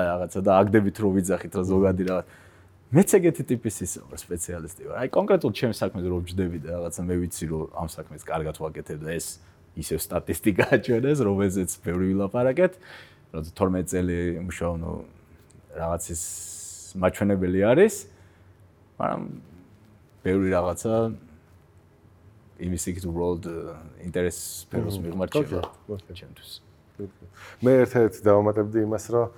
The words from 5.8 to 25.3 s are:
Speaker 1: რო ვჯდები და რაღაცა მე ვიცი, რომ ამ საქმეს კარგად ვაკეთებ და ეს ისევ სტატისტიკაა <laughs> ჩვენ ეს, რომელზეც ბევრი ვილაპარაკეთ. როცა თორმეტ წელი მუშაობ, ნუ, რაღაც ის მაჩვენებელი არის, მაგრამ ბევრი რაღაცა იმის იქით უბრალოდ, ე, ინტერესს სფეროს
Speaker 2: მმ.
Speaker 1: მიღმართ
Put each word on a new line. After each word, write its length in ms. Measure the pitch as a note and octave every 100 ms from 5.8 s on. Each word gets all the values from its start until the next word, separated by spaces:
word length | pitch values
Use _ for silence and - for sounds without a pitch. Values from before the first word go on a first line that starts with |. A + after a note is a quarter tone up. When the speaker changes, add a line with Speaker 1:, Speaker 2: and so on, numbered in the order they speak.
| G2 F#2+ F2+
Speaker 1:
რო 80 | F2+
ვჯდები 400 | F2 F#2 F2 E2+
და 100 | D2+
რაღაცა 300 | F2 E2+ -
მე 120 | F2+ F2+
ვიცი, 280 | F2 - D#2+
რომ 160 | D#2 D#2
ამ 180 | - E2
საქმეს 340 | - D#2 D2
კარგად 340 | D#2+ D#2+ D#2 D2+
ვაკეთებ 440 | D#2+ D2+ D2+ D#2
და 100 | D#2
ეს 160 | E2 - - - _ _ E2
ისევ 220 | D#2 D#2+
სტატისტიკაა 800 | - F2 - - A2 F#2 - B2
<laughs> 40 |
ჩვენ 200 | B2 A2+
ეს, 140 | C3 D3
რომელზეც 520 | G2+ G2 G2+ G2 F2+ -
ბევრი 260 | E2+ F2+ F#2
ვილაპარაკეთ. 680 | G2 G2 B2 C3 C3 F#3 - - - - - _
როცა 220 | D#2+ D#2+
თორმეტ 360 | - F#2+ F#2 E2
წელი 320 | F#2 F2+ F2 F2 E2+
მუშაობ, 360 | F#2 - E2+ E2
ნუ, 160 | E2 D#2+ - - _ - _ - -
რაღაც 320 | D2+ E2 E2+
ის 180 | - E2 - - - - - - -
მაჩვენებელი 680 | F#2 F#2 - G2+ G2 F#2 F#2
არის, 320 | G#2 C#3+ A3 - - - - _ _ _ _ _ _
მაგრამ 320 | - - - - - - - - - _ _ _ _
ბევრი 300 | F#2 G2 F#2+
რაღაცა 440 | F2+ F2+ E2+ A2+ A2+ A2+ G#2 - - _ - _ - _ _ _ _ - _ _ -
იმის 260 | F2+ F2
იქით 220 | F#2+ F2+ F2
უბრალოდ, 380 | E2+ F2 F2
ე, 100 | F2 E2 E2 D#2+ D#2+ -
ინტერესს 420 | F2 F2+ F2 - - -
სფეროს 360 | - A#2+ G#2 G2
Speaker 2:
მმ. 60 |
Speaker 1:
მიღმართ 300 | E2+ F#2 F2+